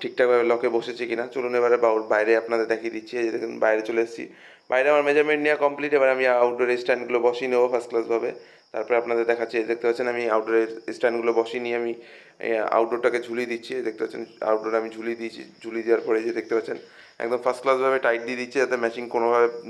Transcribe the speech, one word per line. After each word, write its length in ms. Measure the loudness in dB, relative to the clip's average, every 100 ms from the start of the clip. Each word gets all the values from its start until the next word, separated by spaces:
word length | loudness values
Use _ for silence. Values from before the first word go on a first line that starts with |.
ঠিকঠাকভাবে 420 | -6 0 4 4
লকে 260 | 4 2 2
বসেছে 380 | -2 -4 -8 -6
কিনা। 200 | -4 -6
চলুন 280 | -6 -2
এবারে 220 | 2 4 4
বাউ-, 260 | 4 2
বাইরে 340 | 2 2 4 2
আপনাদের 300 | 2 0 0
দেখিয়ে 240 | -2 -4
দিচ্ছি। 280 | -8 -8 -4
এই 60 |
যে 60 | -2
দেখুন 280 | -2 -4 2
বাইরে 240 | 2 2
চলে 200 | 0 -2
এসেছি, 320 | -2 -4 -14 -16 -20 -16 -2
বাইরে 200 | 0 4
আমার 120 | 4
মেজারমেন্ট 400 | 4 2 2 2
নেওয়া 260 | 2 2 0
কমপ্লিট। 240 | 0 0
এবার 160 | 4 4
আমি 180 | 4 4
আউটডোর 500 | 4 4 2 0 0
স্ট্যান্ডগুলো 440 | 0 -2 0 2
বসিয়ে 300 | 2 0 0
নেবো 180 | 2 2
ফার্স্ট 200 | 0 -2
ক্লাসভাবে, 440 | -4 0 -2 -2 -6 -14 -20 _
তারপরে 240 | -8 -2 0
আপনাদের 280 | 0 0
দেখাচ্ছি। 340 | 0 0 -2 -2
এই 60 |
দেখতে 220 | -2 0 0
পাচ্ছেন 220 | 0 -2
আমি 220 | -2 0
আউটডোর 360 | 0 2 2 0 -4 -10
স্ট্যান্ডগুলো 400 | -2 0 0 0
বসিয়ে 300 | 0 0 -2
নিয়ে 140 | -4 -4
আমি 180 | -4 -6 -12 -20 -20 -10
এই 200 | -4 -2
আউটডোরটাকে 640 | 2 4 4 2 0 0
ঝুলিয়ে 260 | -4 -4 -4
দিচ্ছি। 280 | -6 -8
এই 80 | -6
দেখতে 220 | -6 -4
পাচ্ছেন 200 | -6 -8 -12 -6
আউটডোর 340 | 0 0 0
আমি 160 | -2 -2
ঝুলিয়ে 260 | -6 -8 -6
দিয়েছি, 280 | -8 -12 -18 -16
ঝুলিয়ে 200 | -10 -4
দেওয়ার 200 | 2 2 2
পরে 120 | 0
এই 60 |
যে 80 | 0
দেখতে 220 | -4 -2
পাচ্ছেন 240 | -4 -4 -10 -14 -20 -20 -8
একদম 180 | -4 -2
ফার্স্ট 260 | -2 -2
ক্লাসভাবে 360 | 0 2 2 2
টাইট 240 | 0 -2
দিয়ে 140 | -2 -6
দিচ্ছি 220 | -4 -2
যাতে 180 | 0 0
মেশিন 320 | -2 -4 -4
কোনোভাবে 400 | 0 2 4 2 0 -8